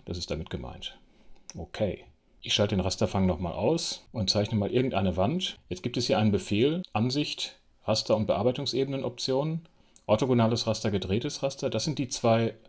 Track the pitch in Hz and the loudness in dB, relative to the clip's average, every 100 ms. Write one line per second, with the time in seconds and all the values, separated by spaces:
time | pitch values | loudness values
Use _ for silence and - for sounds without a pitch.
0 | - 85 - 78 82 - - - - - | -8 -8 -6 -8 -6 -10 -10 -12 -14 -16
1 | _ _ - - - 85 85 - 98 - | _ _ -20 -20 -16 -14 -12 -4 -4 -4
2 | - _ _ _ - - 104 101 90 - | -10 _ _ _ -4 0 2 2 0 0
3 | 104 101 92 80 87 - 110 160 - - | 0 2 2 0 -4 -2 0 0 -2 -8
4 | - - 98 107 104 110 101 120 131 98 | -10 -6 0 0 2 0 2 2 2 2
5 | 98 87 98 175 - - - - 123 123 | 0 2 2 0 -4 -8 -10 -6 -4 -2
6 | 120 104 107 98 - 104 135 165 180 110 | 0 4 4 2 2 2 2 2 -2 0
7 | 120 135 147 - - - _ _ - 110 | 0 0 -2 -4 -10 -12 _ _ -2 -2
8 | - 110 104 - 120 127 139 120 135 135 | 2 0 2 2 2 0 -2 -2 -2 -2
9 | 123 123 - 131 151 165 - _ _ - | -6 -6 -2 0 0 -4 -8 _ _ -10
10 | - 107 131 123 113 117 - 107 113 98 | 2 2 4 4 4 2 0 0 0 -2
11 | 90 98 143 - 139 - 135 110 165 147 | 0 0 0 -4 -4 -2 -2 -2 -2 -2
12 | 127 - 120 113 113 - | -4 0 4 4 2 -4